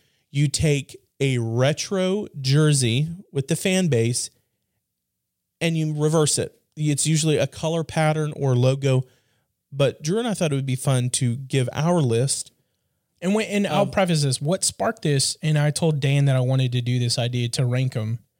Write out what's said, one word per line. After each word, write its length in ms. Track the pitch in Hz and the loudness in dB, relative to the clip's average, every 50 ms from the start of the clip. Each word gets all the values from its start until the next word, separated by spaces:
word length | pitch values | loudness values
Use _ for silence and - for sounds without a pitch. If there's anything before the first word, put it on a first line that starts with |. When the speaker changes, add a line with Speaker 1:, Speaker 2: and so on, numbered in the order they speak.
| _ _ _ _ _ _ | _ _ _ _ _ _
Speaker 1:
You 160 | - 139 151 | -2 0 0
take 500 | 139 - - 156 156 143 139 131 - - - _ _ _ - | 0 0 0 0 2 2 0 -2 -8 -18 -20 _ _ _ -2
a 180 | 139 135 127 | 0 0 0
retro 880 | 120 113 113 113 123 127 143 156 - - - 202 190 185 185 190 214 208 - - 147 | 0 -2 -2 0 2 2 2 0 -2 -6 -4 -2 -2 0 0 -2 -4 -4 -8 -10 -6
jersey 680 | 131 131 139 151 156 151 147 131 127 117 113 135 151 165 170 190 - _ | -2 2 4 4 4 4 4 2 2 2 0 0 -2 -4 -6 -12 -14 _
with 160 | - 139 135 | -6 -6 -2
the 80 | - 165 | -2 -4
fan 320 | - - 196 185 190 185 156 | -2 0 0 2 2 2 2
base 400 | 123 113 113 120 123 - - - _ _ _ _ _ _ _ _ _ _ _ _ _ _ _ _ _ _ _ _ _ _ _ _ _ - | 2 2 2 0 0 -4 -6 -8 _ _ _ _ _ _ _ _ _ _ _ _ _ _ _ _ _ _ _ _ _ _ _ _ _ -4
and 160 | 165 165 165 | -2 -2 0
you 160 | 160 156 156 151 | 0 -2 -2 -2
reverse 420 | 147 151 151 160 160 151 143 - | 0 0 2 2 2 2 2 0
it. 220 | - 98 - _ _ _ _ - | -2 -4 -6 _ _ _ _ -8
It's 300 | 151 151 151 143 139 - | -4 -2 0 0 0 0
usually 320 | 151 160 151 160 156 147 | 0 0 2 2 2 2
a 100 | - 131 | 2 0
color 360 | 139 - - - 160 165 165 156 | -2 -4 -6 -6 -4 -4 -4 -4
pattern 500 | - - 160 156 156 156 156 151 151 - | -4 -2 0 2 2 2 0 -2 -4 -4
or 200 | - 139 135 123 | -2 0 0 2
logo. 480 | 123 120 131 135 139 139 135 131 127 127 - _ _ _ _ _ _ _ _ _ _ _ - | 4 2 2 2 2 0 2 2 2 0 -2 _ _ _ _ _ _ _ _ _ _ _ -12
But 300 | 143 135 139 120 - - | -2 0 0 0 0 -2
Drew 160 | 151 156 190 226 | -4 -2 -2 0
and 80 | 247 | 0
I 60 | 233 190 | -2 -2
thought 180 | - 180 156 | 0 0 0
it 40 | 156 | 0
would 100 | 135 135 | -2 -2
be 100 | 135 127 | -2 -4
fun 340 | - - 143 131 127 123 127 | -2 0 0 0 2 0 0
to 240 | - - 131 120 117 | -2 0 0 0 -2
give 340 | 135 135 - - 135 123 123 - | -4 -6 -2 0 0 0 0 -2
our 280 | - 151 170 175 170 | -2 0 2 2 2
list. 500 | 143 117 113 117 131 139 - - - - _ _ _ _ _ _ _ _ _ _ _ _ _ - | 2 2 2 2 2 0 -2 -4 -6 -12 _ _ _ _ _ _ _ _ _ _ _ _ _ -6
Speaker 2:
And 140 | 170 185 208 | -2 0 0
when, 120 | 220 214 | 0 0
and 200 | 175 202 202 202 | 0 -2 -2 0
I'll 160 | - 151 208 - | 0 2 0 0
Speaker 1:
Um, 80 | - | 0
Speaker 2:
preface 320 | - 208 190 175 165 151 143 | 2 0 2 2 2 2 2
this. 180 | 135 123 - | 0 0 -2
What 220 | 143 151 190 185 - | -2 -2 -2 0 -2
sparked 380 | - - - - 226 226 - - | -4 -2 -2 -4 -4 -4 -2 0
this, 340 | 156 143 135 - - - - | 0 0 2 0 -2 -4 -4
and 160 | - 156 151 | -2 0 0
I 140 | 147 147 151 | 2 0 0
told 280 | 143 - 175 160 156 139 | 0 0 0 0 0 0
Dan 260 | 147 139 139 143 143 | 0 2 2 4 4
that 100 | 139 131 | 4 2
I 40 | 127 | 2
wanted 320 | 127 127 131 135 131 127 | 2 0 0 0 0 0
to 100 | 123 123 | 0 -2
do 160 | 120 123 123 123 | -2 0 0 0
this 200 | 123 117 - 127 | 0 0 0 -2
idea 300 | 117 120 123 123 120 117 | -2 -2 -2 -2 -2 -2
to 160 | - - 127 | -2 -2 0
rank 300 | 123 123 127 131 131 - | 0 0 0 -2 -2 -4
'em 240 | 117 107 107 117 117 _ _ _ | -4 -4 -4 -6 -8 _ _ _